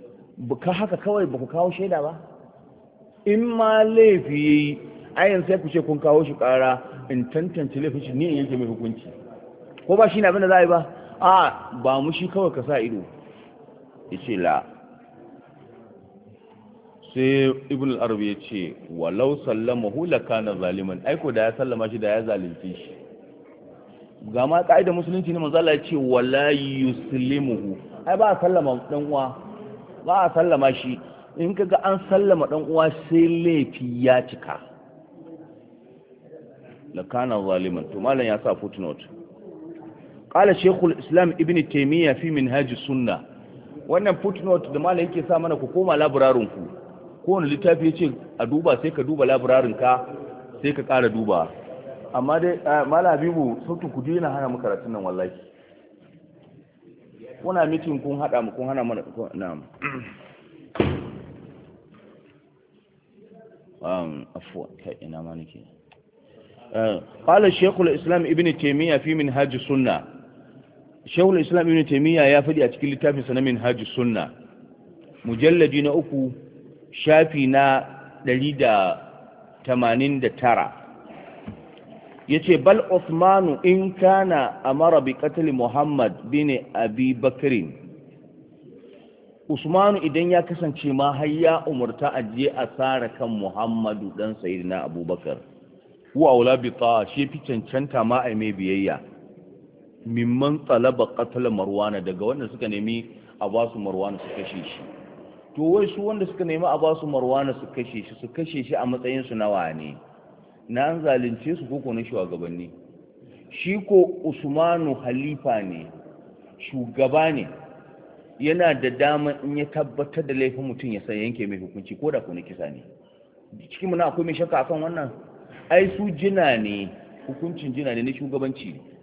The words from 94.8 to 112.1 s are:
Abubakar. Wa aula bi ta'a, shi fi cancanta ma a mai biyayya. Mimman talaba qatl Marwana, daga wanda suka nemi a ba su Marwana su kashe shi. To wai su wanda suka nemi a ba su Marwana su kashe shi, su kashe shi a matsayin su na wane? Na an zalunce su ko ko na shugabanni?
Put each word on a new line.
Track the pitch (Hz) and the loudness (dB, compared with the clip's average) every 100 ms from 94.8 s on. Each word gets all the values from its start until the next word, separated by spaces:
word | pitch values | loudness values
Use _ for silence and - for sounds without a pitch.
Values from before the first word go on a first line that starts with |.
Abubakar. | 69 85 82 87 76 60 - - - - _ _ _ | -6 -8 -6 -6 -6 -10 -12 -20 -20 -20 _ _ _
Wa | - 151 | 4 6
aula | 123 123 131 | 6 6 2
bi | 120 | 0
ta'a, | - 117 113 98 | -2 2 2 0
shi | 139 139 | -4 -6
fi | 147 | -6
cancanta | - 113 - 131 143 127 | -6 -6 -4 -6 -4 -2
ma | 113 127 | 0 0
a | 123 | 0
mai | 110 110 | -4 -4
biyayya. | 95 95 98 92 71 - - - - - - - - - - 113 | -4 -2 0 0 -4 -10 -20 -20 -20 -20 -20 -20 -20 -20 -16 -6
Mimman | 117 120 123 143 151 143 | -2 0 2 0 0 2
talaba | 117 127 123 110 - | 4 4 2 0 -2
qatl | 120 123 120 | -6 -2 -2
Marwana, | 101 98 101 104 101 | -2 -2 -2 -2 -4
daga | 90 90 | -6 -4
wanda | 107 139 113 | -4 -4 -8
suka | 117 113 | -8 -8
nemi | 104 110 117 113 - - - | -6 -6 -6 -10 -20 -20 -8
a | 101 | -2
ba | 113 113 | 0 -2
su | 113 | -4
Marwana | 98 92 101 92 | -6 -4 -6 -6
su | 92 101 | -12 -12
kashe | 95 95 | -12 -12
shi. | - - - - - - - - - | -14 -16 -18 -20 -20 -20 -20 -20 -14
To | 147 | -4
wai | 160 208 202 | 2 2 2
su | 202 | -2
wanda | 208 214 190 | -6 -4 -6
suka | - | -6
nemi | 170 160 | -4 -2
a | 170 151 | -2 0
ba | 160 160 | 0 0
su | 151 | -2
Marwana | 135 127 135 139 - | -2 0 0 -2 -6
su | - | -10
kashe | 127 120 107 | -10 -10 -10
shi, | - 113 | -14 -16
su | 120 | -14
kashe | 165 160 139 117 | -10 -8 -8 -4
shi | |
a | 143 | -4
matsayin | 120 127 127 135 123 | -2 -4 -4 -6 -6
su | |
na | 110 104 | -4 -2
wane? | 95 80 78 76 67 - - - - _ _ - | -2 -4 -8 -12 -16 -20 -20 -20 -20 _ _ -8
Na | 123 147 | -2 -2
an | 165 | -2
zalunce | 151 131 123 113 151 170 | 0 0 0 -6 -6 -6
su | |
ko | 127 143 | -8 -8
ko | 131 | -6
na | 117 | -8
shugabanni? | 113 | -6